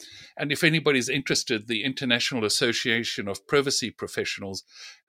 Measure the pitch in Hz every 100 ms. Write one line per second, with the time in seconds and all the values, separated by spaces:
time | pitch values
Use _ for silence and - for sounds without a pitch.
0 | - - - - 147 156 160 160 147 131
1 | 117 139 - 135 - 113 107 113 127 131
2 | 131 120 - 127 107 - 123 113 127 113
3 | 113 - 101 95 - 143 139 - 107 -
4 | 101 - 101 - 98 95 - - - -